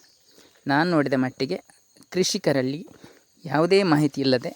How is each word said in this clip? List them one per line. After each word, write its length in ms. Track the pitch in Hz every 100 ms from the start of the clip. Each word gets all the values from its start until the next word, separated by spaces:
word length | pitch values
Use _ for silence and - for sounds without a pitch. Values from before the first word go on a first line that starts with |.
| _ _ _ _ - _ -
ನಾನು 240 | 139 175
ನೋಡಿದ 220 | 165 139 131
ಮಟ್ಟಿಗೆ 420 | 131 - 135 185 - _ _ _ -
ಕೃಷಿಕರಲ್ಲಿ 760 | 180 185 208 - 135 127 151 254 - - - _ _
ಯಾವುದೇ 380 | 160 147 175 190
ಮಾಹಿತಿ 380 | 190 147 147 -
ಇಲ್ಲದೆ, 320 | 135 127 156